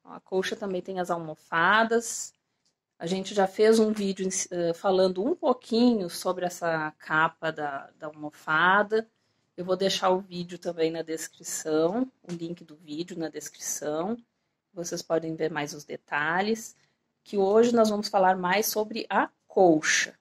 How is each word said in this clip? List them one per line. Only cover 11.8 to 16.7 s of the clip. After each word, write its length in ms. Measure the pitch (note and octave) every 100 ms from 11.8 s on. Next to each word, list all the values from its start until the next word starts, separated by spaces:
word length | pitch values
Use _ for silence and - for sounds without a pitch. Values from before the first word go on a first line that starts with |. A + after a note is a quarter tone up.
| E3 A3 C4 _
o 80 | -
link 320 | F3 E3 F3
do 140 | E3+ D3+
vídeo 400 | E3 D3+ F3 F3
na 100 | D#3
descrição. 920 | D3+ D3 - - - D3+ D3+ F#3 A#3 _ _ _ _ _
Vocês 280 | - F3 E3+
podem 340 | - E3 D#3+ D#3+
ver 160 | D#3+
mais 220 | D3+ D3
os 100 | D#3+
detalhes, 880 | - D#3+ _ D3 D3+ F3 G#3 A3 -